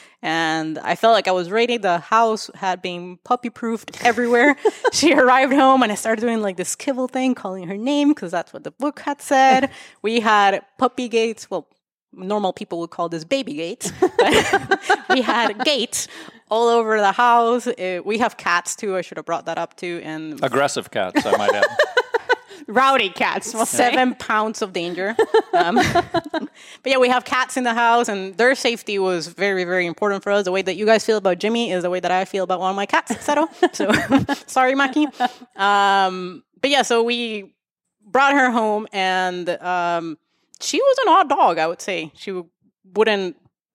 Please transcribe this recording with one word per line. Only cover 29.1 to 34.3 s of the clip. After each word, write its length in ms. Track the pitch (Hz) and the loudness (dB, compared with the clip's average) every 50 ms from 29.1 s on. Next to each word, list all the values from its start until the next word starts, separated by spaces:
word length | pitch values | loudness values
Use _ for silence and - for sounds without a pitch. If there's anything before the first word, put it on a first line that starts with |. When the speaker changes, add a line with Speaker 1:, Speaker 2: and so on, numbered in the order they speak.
| 185 170 151 165 | 0 -2 -4 -8
Speaker 1:
very, 380 | 170 - 185 202 196 185 180 | -6 -4 -2 0 0 0 -2
very 200 | 175 180 185 175 | 0 0 0 0
important 380 | 170 160 - 208 208 202 196 - | -2 -2 -2 -2 -2 -2 -2 -2
for 80 | 202 | 0
us. 140 | 202 202 202 | 0 0 0
The 60 | 185 | 0
way 100 | 180 190 180 | -2 -2 -2
that 120 | 185 180 | -2 -4
you 100 | 175 214 | -2 2
guys 200 | 214 226 214 - | 2 2 2 2
feel 120 | - 220 214 | 0 -2 0
about 200 | 190 196 180 175 | 2 0 0 0
Jimmy 320 | 190 214 233 233 233 208 | -2 -2 -2 -2 -2 -2
is 120 | 185 180 170 | -2 -2 -2
the 60 | 180 | -2
way 100 | 180 185 | -4 -2
that 120 | 175 175 | -2 0
I 140 | 180 185 196 | -2 -2 -2
feel 180 | - - 196 185 | -4 -4 -6 -4
about 160 | 180 185 175 | -2 -4 -2
one 100 | 185 185 | -2 -4
of 40 | 196 | -2
my 100 | 196 202 196 | -4 -4 -2
cats, 240 | - 320 - - 240 - - - | -2 -2 -2 -2 -8 -8 -4 -2
Seto. 180 | 294 - 320 320 - - | 0 0 0 -2 -2 -2
<laughs> 160 | - - - - | -2 -2 0 -2
So, 140 | 208 190 - - - - 262 277 - - | -2 0 0 0 0 2 0 0 0 0